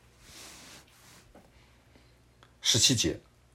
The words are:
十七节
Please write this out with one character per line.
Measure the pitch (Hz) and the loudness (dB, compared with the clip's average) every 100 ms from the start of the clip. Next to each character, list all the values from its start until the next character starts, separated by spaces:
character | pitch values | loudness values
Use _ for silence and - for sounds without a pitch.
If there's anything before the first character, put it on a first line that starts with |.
| - _ - - - - - - - - - - - - - - - - _ - - _ _ _ - - | -20 _ -20 -20 -20 -20 -20 -20 -20 -20 -20 -20 -20 -20 -20 -20 -20 -20 _ -20 -20 _ _ _ -20 -4
十 | - 117 | 0 4
七 | - 117 | 4 2
节 | - - - _ _ | 0 -4 -12 _ _